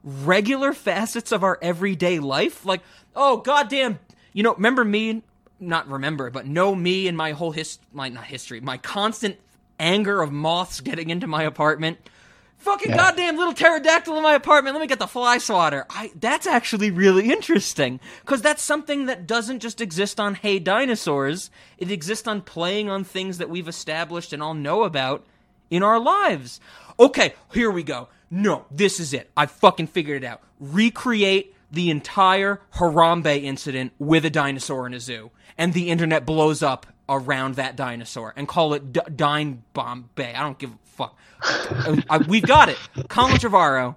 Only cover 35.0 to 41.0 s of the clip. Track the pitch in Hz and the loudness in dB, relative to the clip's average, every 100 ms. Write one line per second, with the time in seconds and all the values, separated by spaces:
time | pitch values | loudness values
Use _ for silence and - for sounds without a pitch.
35 | 120 117 110 _ - - 170 175 175 165 | -10 -12 -14 _ -20 -2 0 0 0 0
36 | 165 156 123 156 156 151 147 127 - _ | 2 0 0 2 4 4 0 -2 -8 _
37 | - 139 131 135 135 131 131 131 127 117 | -4 -4 -2 -2 -2 -4 -6 -4 -8 -8
38 | 117 123 110 139 143 180 156 147 139 165 | -12 -12 -12 -10 -4 0 2 0 -2 -4
39 | 165 147 147 147 151 127 _ - 120 123 | -4 0 0 2 -4 -8 _ -8 -8 -10
40 | 120 - 123 120 147 127 131 110 _ - | -12 -10 -8 -6 -8 -8 -14 -16 _ -12